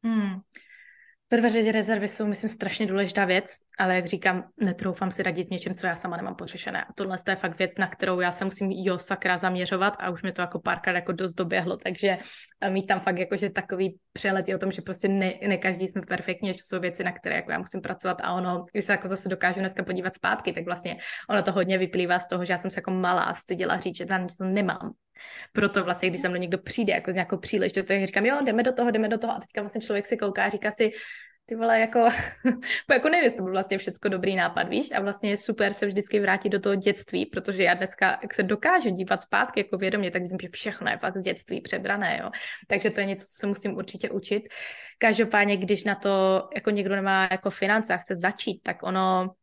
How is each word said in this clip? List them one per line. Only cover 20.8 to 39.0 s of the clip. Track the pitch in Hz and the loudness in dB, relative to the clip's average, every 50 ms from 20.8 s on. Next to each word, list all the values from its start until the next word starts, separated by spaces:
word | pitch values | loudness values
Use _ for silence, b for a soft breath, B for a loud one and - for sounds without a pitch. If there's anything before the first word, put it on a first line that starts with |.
| 175 175 170 B B B B B B B | -6 -8 -8 B B B B B B B
ono | 208 202 180 | 0 2 2
to | 202 | 2
hodně | 185 196 180 180 190 185 | 2 2 2 2 2 2
vyplývá | 185 180 180 180 180 175 180 180 | 2 0 0 0 2 2 2 0
z | 180 - | 0 -2
toho, | - 180 180 | -2 -4 0
že | 180 185 | 0 -2
já | 175 | -2
jsem | - 190 | 0 -2
se | 190 - | -4 -2
jako | 180 - | -2 -2
malá | 190 185 185 180 180 180 - - 175 | -2 2 2 4 4 4 2 2 -2
styděla | - - - 185 175 180 170 - 185 | -6 -4 -6 -4 -2 0 0 0 0
říct, | 175 185 175 - | 0 -4 -4 -4
že | 180 | -4
tam | 180 196 185 180 180 | -2 -2 -2 -2 -4
to | - - 190 | -6 -4 -2
nemám. | 190 190 202 202 180 - - - - - _ _ _ B B B B B B B B | 0 0 2 2 0 0 -4 -6 -10 -12 _ _ _ B B B B B B B B
Proto | _ - 196 202 202 202 185 | _ 2 2 2 2 2 0
vlastně, | 175 180 180 - 185 | 0 0 0 0 0
když | 170 175 | 0 0
za | - 180 | -2 0
mnou | 180 180 | 0 0
někdo | 180 170 175 185 | -2 -2 -2 -4
přijde | - - - - 233 202 - | -2 -2 0 0 2 2 2
jako | - - - | 2 0 0
s | 180 | 0
nějakou | 185 175 - - 185 | 0 0 0 -2 -2
příležitostí, | - - - 104 95 90 - 98 92 - | -2 -2 0 2 2 2 0 -2 0 2
tak | 98 98 95 95 | 2 2 2 2
říkám, | - 196 202 | 0 2 4
"Jo, | 240 277 285 277 | 4 2 2 2
jdeme | 254 214 226 240 | 2 2 4 4
do | 254 | 2
toho, | 254 254 240 240 | 2 2 2 2
jdeme | 220 220 220 208 | 2 2 2 2
do | 226 220 | 0 0
toho," | 226 226 226 | 0 -2 -4
a | - | -4
teďka | - - _ 220 | -6 -8 _ -6
vlastně | 202 208 - 226 | -6 -4 -6 -6
člověk | 214 - 214 202 202 | -4 -2 -2 -2 0
si | - 247 208 | -2 -2 0
kouká | - 202 190 - 196 | 0 -2 0 2 0
a | 202 | 0
říká | 208 202 - 208 | 0 0 -2 -2
si, | 202 - 226 214 B B B B B B B B B B _ | 2 2 2 2 B B B B B B B B B B _
"Ty | - 233 | -10 -6
vole, | 226 226 233 226 226 | -2 2 4 6 4
jako, | 220 226 226 240 | 4 4 4 6
<laughs> | 233 233 233 - - - - - - 254 247 254 - - - - - - | 6 6 6 4 -4 -6 -8 0 0 0 0 2 0 -2 -4 -4 2 4
jako | 285 254 - 302 | 4 4 6 4
nevím, | 320 349 320 | 4 6 4
jestli | 240 226 214 | 4 2 2
to | 190 | -4
byl | 185 | 0
vlastně | 185 214 - 190 196 196 | 0 0 0 0 -2 -2
všecko | - - - - - 208 | -2 -4 -8 -2 -2 -2
dobrý | 190 185 180 190 190 | 0 0 0 0 2
nápad, | 185 175 170 170 - 185 185 | 2 2 2 2 0 -2 0
víš?" | 185 220 294 277 | 0 -2 -2 0
A | - - | 0 0
vlastně | 196 202 196 - - 208 | 0 0 -2 -2 -2 -2
je | 202 202 | -2 0
super | - - 214 - 208 196 208 | 0 -2 0 2 2 2 2
se | - - | 0 -2
vždycky | 202 190 196 202 - - 214 | 0 0 0 -2 2 0 2
vrátit | 202 190 190 196 - 202 | 4 4 2 2 2 0
do | 190 196 | 0 2
toho | 196 202 202 | 2 2 0
dětství, | 196 190 202 202 - - - - 180 196 | 2 2 2 2 2 -2 -4 -2 -2 -2
protože | - - 196 180 - 196 185 196 | -2 -4 -8 -6 -4 0 2 4
já | 175 175 | 4 4
dneska, | 175 190 185 - - 196 185 - - | 2 0 -6 -2 2 2 2 2 0
jak | - 214 - | -4 -8 -2
se | - 202 | -2 0
dokážu | 185 214 214 - 302 359 370 254 233 | 0 0 2 4 4 4 4 4 2
dívat | 185 180 | -2 -2